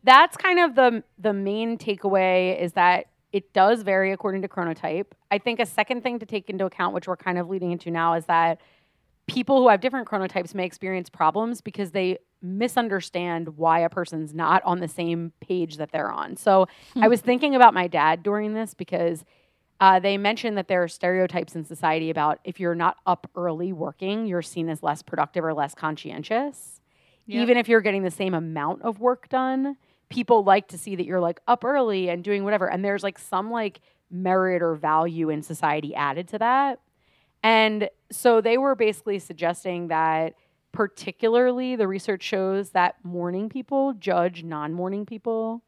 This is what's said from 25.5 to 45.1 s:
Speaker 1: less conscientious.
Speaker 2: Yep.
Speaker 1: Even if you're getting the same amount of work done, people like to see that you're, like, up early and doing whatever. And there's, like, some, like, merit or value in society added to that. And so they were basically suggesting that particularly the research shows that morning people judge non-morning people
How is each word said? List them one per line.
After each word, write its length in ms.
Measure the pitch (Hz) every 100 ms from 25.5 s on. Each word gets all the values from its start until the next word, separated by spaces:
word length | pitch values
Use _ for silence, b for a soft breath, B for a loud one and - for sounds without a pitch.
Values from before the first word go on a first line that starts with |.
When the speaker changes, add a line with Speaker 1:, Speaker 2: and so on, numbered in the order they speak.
Speaker 1:
less 180 | 156 139
conscientious. 1080 | - 156 147 151 - 151 226 285 262 - - _ _ _ _ -
Speaker 2:
Yep. 160 | 233
Speaker 1:
Even 140 | 240 240
if 120 | 226
you're 120 | 226
getting 220 | 208 196
the 80 | 185
same 240 | - 190
amount 480 | 170 165 160 147 -
of 160 | 233 208
work 300 | 247 254 -
done, 480 | 262 262 262 269 277 _ _ _
people 340 | 247 226 226
like 240 | 196 196 -
to 80 | 180
see 180 | - 185
that 100 | 160
you're, 140 | 185
like, 200 | 170 175 -
up 180 | 240
early 440 | 240 285 233 196 185
and 160 | 175
doing 180 | 185 202
whatever. 260 | 196 208 180
And 160 | 180
there's, 200 | 202 202
like, 140 | 196 185
some, 320 | - 185 214
like, 280 | 233 214 - _ _ _
merit 520 | 180 185 190 185 180
or 120 | 170
value 560 | 156 156 156 170 165 156
in 120 | 151
society 520 | - 160 156 156 147
added 320 | - 143 143 180
to 100 | 214
that. 420 | 233 262 277 254 _ _ _ _ _ _
And 440 | 220 220 220 214 208 _ _
so 280 | - 247 226
they 180 | 226 240
were 180 | 277 247
basically 420 | 220 202 - 202
suggesting 720 | - 165 170 175 190 175 170
that 460 | 160 160 160 160 - _ _ _
particularly 1040 | - 202 - - - 226 240 254 247 254 247
the 120 | 196
research 340 | 190 - 190
shows 480 | - 196 190 196 196
that 340 | 180 - -
morning 440 | 180 175 175 185 214
people 460 | 269 240 277 277
judge 500 | 220 196 180 180 170
non-morning 600 | 165 151 151 175 185 202
people 560 | 208